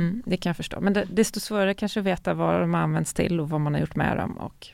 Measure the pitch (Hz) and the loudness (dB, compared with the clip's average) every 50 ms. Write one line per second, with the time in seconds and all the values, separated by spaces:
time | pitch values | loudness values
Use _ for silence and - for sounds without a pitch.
0 | 170 170 196 240 - - 180 - - 175 170 - 156 - - - 180 202 196 208 | 0 0 -2 -4 -2 -2 -4 -2 0 -2 -2 -2 -6 -8 -6 0 0 2 2 2
1 | 202 175 180 214 220 - - 208 - - 214 202 190 196 202 - 214 196 - 214 | 0 0 4 4 2 4 2 -6 -6 -2 0 2 2 2 2 0 -4 -2 -2 -2
2 | 190 190 180 - - 180 165 160 170 165 170 180 175 165 170 165 160 156 156 160 | 0 0 -2 0 0 -2 0 2 2 2 2 2 2 2 2 2 2 2 0 0
3 | 156 - - - 160 - 170 165 147 156 160 151 147 147 151 156 151 - - - | -2 -2 0 0 2 2 2 0 0 0 0 0 0 2 0 0 -2 -2 0 0
4 | - - - - 87 - - - - - - - - - | 0 2 2 0 -2 -4 -6 -8 -10 -12 -12 -16 -20 -20